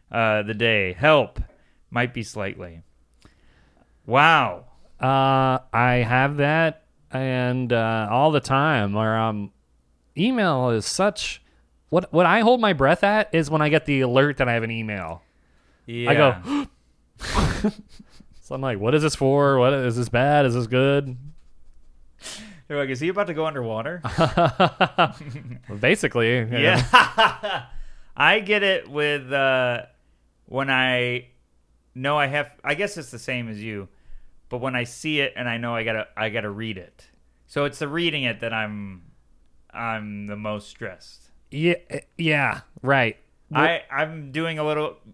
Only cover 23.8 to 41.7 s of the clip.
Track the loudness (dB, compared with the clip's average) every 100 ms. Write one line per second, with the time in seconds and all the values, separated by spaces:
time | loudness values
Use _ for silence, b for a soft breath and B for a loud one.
23.8 | -6 -8 -6 0 0 2 2 2 0 2
24.8 | -2 0 0 -2 -14 -14 -14 -16 -12 -2
25.8 | 0 2 0 0 2 2 0 0 2 2
26.8 | 4 4 4 2 0 0 -6 -8 -8 b
27.8 | b b b 0 2 2 0 0 0 0
28.8 | -4 -2 -2 -2 -2 0 2 2 0 -2
29.8 | -8 _ _ _ _ _ -10 -6 0 2
30.8 | 2 0 -2 -4 -10 _ _ _ _ _
31.8 | _ -8 -2 0 0 -2 -6 -8 -6 -4
32.8 | -4 -6 -14 -12 -8 -8 -8 -10 -10 -10
33.8 | -12 _ -18 -16 -16 -20 -12 -8 -4 -4
34.8 | -6 -8 -4 -2 -2 -4 -6 -6 -4 -4
35.8 | -4 -4 -6 -6 -4 -4 -6 -8 -8 -10
36.8 | -14 _ -20 _ _ _ _ -4 -4 -4
37.8 | -6 -2 -2 -2 -4 -4 -6 -4 -6 -8
38.8 | -12 -14 -20 -20 _ _ _ _ _ -10
39.8 | -6 -6 -8 -10 -10 -10 -8 -8 -10 -14
40.8 | -14 -14 -20 -20 _ -20 _ -4 -2